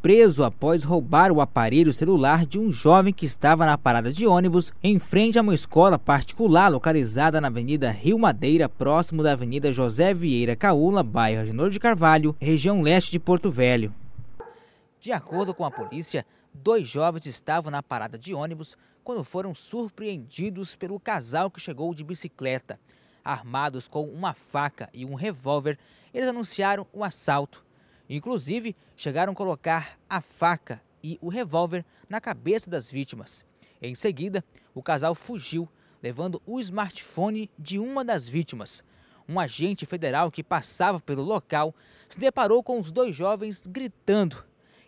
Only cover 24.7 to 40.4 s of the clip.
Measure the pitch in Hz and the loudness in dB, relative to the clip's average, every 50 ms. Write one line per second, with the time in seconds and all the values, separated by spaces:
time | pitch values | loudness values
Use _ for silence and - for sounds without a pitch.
24.7 | - - 123 - - 120 127 131 139 127 156 220 190 131 127 135 143 147 135 151 | -6 -10 -16 -18 -16 -14 -14 -12 -10 -8 -8 -8 -8 -6 -4 -2 -2 -2 -2 -4
25.7 | 147 - _ _ _ _ _ _ - 247 254 254 240 240 233 - - - 196 196 | -6 -6 _ _ _ _ _ _ -8 -4 -4 -4 -4 -6 -8 -8 -4 -2 0 0
26.7 | 202 202 196 - - 202 208 190 - - - - 147 143 143 143 _ - _ _ | 0 -2 -4 -10 -10 -8 -8 -8 -8 -6 -2 -2 0 0 -2 -4 _ -20 _ _
27.7 | _ _ _ _ _ _ _ - 131 147 147 226 254 214 127 131 185 240 226 233 | _ _ _ _ _ _ _ -12 -10 -10 -6 -6 -6 -6 -4 -6 -6 -6 -6 -8
28.7 | 196 - _ _ _ - - 151 135 151 175 196 190 - 202 190 160 139 - 165 | -12 -12 _ _ _ -12 -10 -6 -2 -2 -2 -2 -4 -4 -6 -6 -6 -4 -4 -2
29.7 | 165 165 156 - - _ _ - - 185 - _ _ - 170 170 175 165 - - | -2 -2 -4 -6 -14 _ _ -8 -8 -8 -8 _ _ -2 0 0 0 0 -4 -10
30.7 | 127 117 _ _ _ _ - 151 165 - - 170 175 240 247 170 139 165 175 170 | -16 -16 _ _ _ _ -14 -14 -12 -10 -10 -8 -8 -6 -6 -4 -2 -2 -2 -2
31.7 | 165 180 170 - _ _ _ - 190 214 - 240 196 120 117 151 202 220 - - | -2 -6 -10 -12 _ _ _ -12 -12 -10 -8 -8 -10 -6 -2 -2 -2 -2 -2 -6
32.7 | 175 156 120 - - 135 139 - - - - - - - - _ _ _ _ _ | -8 -8 -8 -8 -8 -10 -10 -10 -12 -16 -18 -18 -18 -20 -20 _ _ _ _ _
33.7 | _ _ - 120 127 123 - 220 185 131 160 202 190 196 170 _ _ _ _ _ | _ _ -14 -12 -10 -6 -4 -4 -4 -4 -6 -6 -6 -8 -8 _ _ _ _ _
34.7 | _ - - - 160 143 139 160 170 156 - - 247 202 135 - - 165 170 160 | _ -10 -6 -4 -2 -2 0 -2 -4 -4 -8 -12 -14 -12 -10 -8 -8 -8 -8 -8
35.7 | _ _ _ _ _ _ - 120 123 120 156 185 180 - - - 220 262 247 190 | _ _ _ _ _ _ -12 -12 -10 -8 -8 -8 -8 -10 -12 -10 -10 -10 -10 -8
36.7 | 175 208 208 190 - - - - - - 175 208 214 214 214 202 _ - 156 - | -8 -8 -8 -8 -10 -14 -20 -12 -8 -6 -4 -4 -4 -6 -10 -12 _ -18 -12 -8
37.7 | 185 196 214 254 269 269 262 233 226 165 123 117 120 160 165 - - 120 104 - | -8 -6 -6 -6 -6 -6 -4 -4 -4 -4 -6 -6 -6 -6 -6 -6 -8 -14 -14 -14
38.7 | - - - _ _ _ _ _ _ _ _ - 156 185 175 135 113 - 151 185 | -16 -16 -18 _ _ _ _ _ _ _ _ -8 -6 -6 -6 -6 -4 -4 -4 -4
39.7 | 202 - - - - 180 160 143 127 143 170 170 - - | -4 -6 -8 -10 -8 -6 -4 -2 -2 0 -2 -2 -4 -8